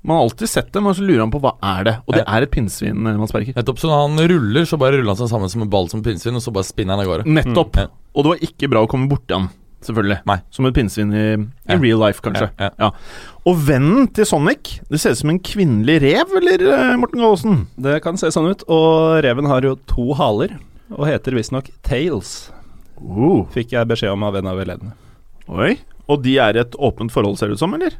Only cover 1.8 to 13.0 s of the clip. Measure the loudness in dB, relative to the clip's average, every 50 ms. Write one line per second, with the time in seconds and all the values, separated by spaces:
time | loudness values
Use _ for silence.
1.8 | 0 0 -2 -2 -4 -2 0 0 0 2 0 0 0 0 0 -2 -2 -4 -4 -6
2.8 | -6 -6 -4 -4 -2 -2 -2 -2 -2 -2 -2 -4 -4 -4 -4 -4 -2 -2 -4 -2
3.8 | -2 0 2 2 2 2 2 2 4 4 4 2 2 2 2 0 0 0 0 2
4.8 | 2 4 4 2 2 0 -2 -2 -2 -2 -2 -2 -2 -2 -4 -4 -2 0 0 0
5.8 | 0 0 -4 -4 -4 -4 -4 -4 -6 -4 -4 -4 -6 -4 -4 -4 -4 -4 -4 -4
6.8 | -2 -2 -2 -2 0 -2 -2 -2 0 2 2 2 2 2 2 0 0 2 0 0
7.8 | 0 0 -6 -20 -20 -6 -2 0 2 2 2 0 -4 -8 _ -6 -2 0 2 2
8.8 | 2 2 0 -2 0 0 -2 -2 -2 -4 -2 -2 -2 -4 -6 _ -20 -20 -20 -16
9.8 | -10 -4 -2 -2 0 0 -2 -2 0 -2 -2 -2 -4 -10 -4 -2 -2 0 2 0
10.8 | -2 0 -2 -2 -2 0 0 0 0 0 0 -2 -4 -8 -12 -16 -4 0 0 2
11.8 | 4 4 4 4 4 2 0 0 -6 -4 -2 -2 -2 -4 -4 -6 -6 -6 -2 0
12.8 | 0 0 0 -4